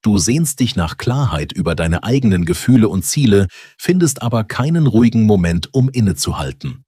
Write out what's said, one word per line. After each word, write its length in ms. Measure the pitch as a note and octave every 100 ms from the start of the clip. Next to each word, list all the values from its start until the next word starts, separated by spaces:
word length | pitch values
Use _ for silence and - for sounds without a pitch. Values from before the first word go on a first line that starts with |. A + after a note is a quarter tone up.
du 160 | A2 G2+
sehnst 420 | F#2 C#3+ D#3+ -
dich 160 | B2 -
nach 200 | D#2+ -
Klarheit 560 | - C3 C#3 D2+ D2
über 220 | - E2+
deine 300 | D#2 E2 E2+
eigenen 400 | - C3+ A#2+ F#2
Gefühle 440 | E2+ F2 - B2+ G#2+
und 160 | F#2+
Ziele, 440 | - - B2+ G2+ F#2 - - _
findest 460 | - F#3 E3 -
aber 220 | A#2+ A#2
keinen 420 | A2 - C3+ E3+ C#3+
ruhigen 380 | A2+ A#2+ A2+
Moment, 500 | G#2+ G2+ E2+ E2+ -
um 140 | C3+ C3
innezuhalten. 960 | B2+ G#2 E2+ - D2+ C#2 C2 C2+ B1+